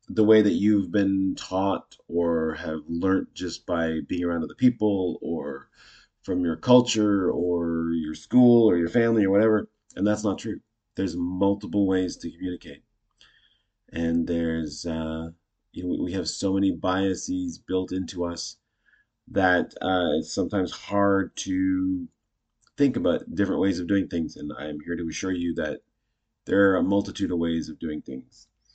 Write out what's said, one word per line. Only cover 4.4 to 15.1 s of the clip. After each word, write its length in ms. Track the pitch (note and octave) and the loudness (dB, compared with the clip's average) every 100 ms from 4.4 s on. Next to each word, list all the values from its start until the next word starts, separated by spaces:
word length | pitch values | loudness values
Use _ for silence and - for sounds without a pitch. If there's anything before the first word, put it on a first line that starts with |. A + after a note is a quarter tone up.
other 120 | D#2 | -6
people 640 | - B2 A#2+ A#2 G2 F2 - | 2 2 4 0 0 -2 -4
or 480 | D#2+ E2 C#2+ C2+ - _ - - _ _ | -6 -6 -6 -10 -16 _ -20 -20 _ _
from 220 | - F2+ | -6 -2
your 120 | E2+ D#2+ | -2 -2
culture 720 | B2+ B2 B2 A2 G#2 G2 F2 | 6 6 6 2 2 2 0
or 640 | D#2 F2 F2 E2+ E2 E2 | 0 0 0 -2 -2 -2
your 220 | E2 D#2 | -2 -4
school 540 | D#2 - B2+ B2 A#2+ A2 | -8 0 6 8 8 6
or 80 | F2 | 4
your 120 | E2+ | 2
family 360 | A#2+ A#2 A2+ | 2 2 2
or 60 | G2 | 4
whatever. 400 | G2+ A2 G#2+ - _ _ - | 4 4 2 -2 _ _ -2
And 100 | G2+ | 0
that's 180 | G#2 | 2
not 140 | G#2+ - | -2 -4
true. 220 | A2+ E2+ - _ _ | -6 -8 -12 _ _
There's 200 | - F#2+ | -6 -4
multiple 720 | F2 F2+ F#2 G2 G2+ F2 G2+ F#2+ | -4 -4 0 0 0 -2 0 0
ways 300 | F#2 F2+ - | 0 -2 -6
to 140 | E2+ | -12
communicate. 520 | D#2+ F#2 F2 D#2 C#2+ _ _ _ _ - _ _ _ _ _ _ | -10 -10 -8 -12 -18 _ _ _ _ -20 _ _ _ _ _ _
And 340 | E2+ E2 E2 D#2 | -4 0 0 0
there's, 580 | E2+ E2 D#2+ D#2 - | -2 -2 -2 -6 -8
uh, 460 | E2+ D#2+ D#2+ | -6 -4 -4